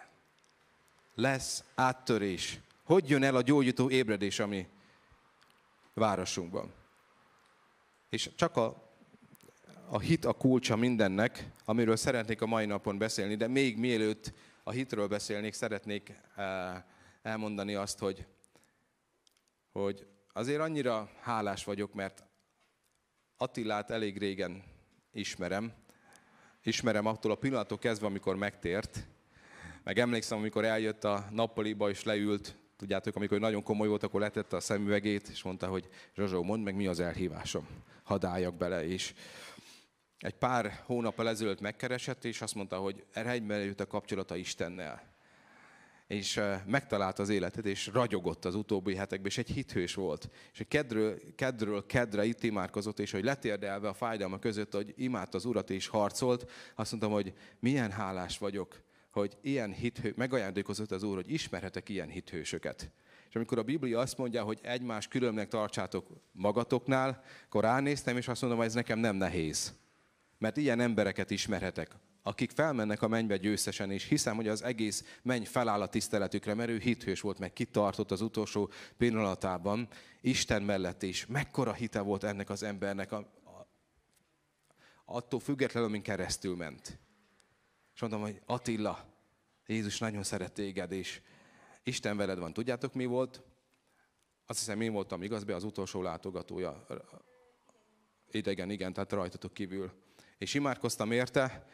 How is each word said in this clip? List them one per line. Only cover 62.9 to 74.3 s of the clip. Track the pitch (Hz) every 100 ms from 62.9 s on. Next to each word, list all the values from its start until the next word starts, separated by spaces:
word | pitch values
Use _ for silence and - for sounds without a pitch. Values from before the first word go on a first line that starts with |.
| - _ - -
És |
amikor | 113 117 113
a |
Biblia | 107 156 131 117
azt | 127 -
mondja, | 127 117
hogy | 104 110
egymás | - 123 123 110 -
különbnek | 131 123 110 101
tartsátok | 113 107 - 92 95 - - _
magatoknál, | - 101 104 117 127 - 131 131 123 - -
akkor | - 107
ránéztem, | 110 127 139 139 - 123
és | 120
azt | 120
mondom, | 127 117
hogy | 117
ez |
nekem | 117 117 110
nem | 117 98
nehéz. | 92 85 78 78 - - _ _ _ _ _ -
Mert | 110 143
ilyen | 147 117
embereket | 120 107 98 92 95
ismerhetek, | 101 - 95 92 - 78 - _ _
akik | 101 104 123
felmennek | - 156 127 107 104
a | 110
mennybe | 113 110 98
győztesen, | 101 101 - - 98
és | 98
hiszem, | - 147 -